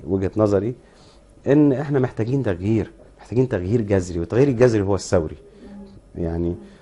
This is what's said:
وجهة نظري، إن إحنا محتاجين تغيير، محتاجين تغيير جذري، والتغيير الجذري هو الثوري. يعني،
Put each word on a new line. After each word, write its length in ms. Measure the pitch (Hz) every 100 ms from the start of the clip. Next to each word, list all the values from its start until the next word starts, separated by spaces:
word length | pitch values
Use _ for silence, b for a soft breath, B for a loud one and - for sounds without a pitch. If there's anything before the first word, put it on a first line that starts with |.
| -
وجهة 240 | 95 95 107
نظري، 380 | 107 98 107 127 b b b b b _ 123
إن 260 | 143 147
إحنا 260 | 120 139 143
محتاجين 440 | 127 - 110 139
تغيير، 480 | 113 87 98 113 87 - - -
محتاجين 300 | - 117 127
تغيير 320 | 101 90 120
جذري، 380 | 101 98 90 85
والتغيير 280 | 85 110 143
الجذري 340 | 117 127 110
هو 120 | 95
الثوري. 420 | 95 - 95 78 73 - B B B B B - 90
يعني، 400 | 82 82 85 87 B B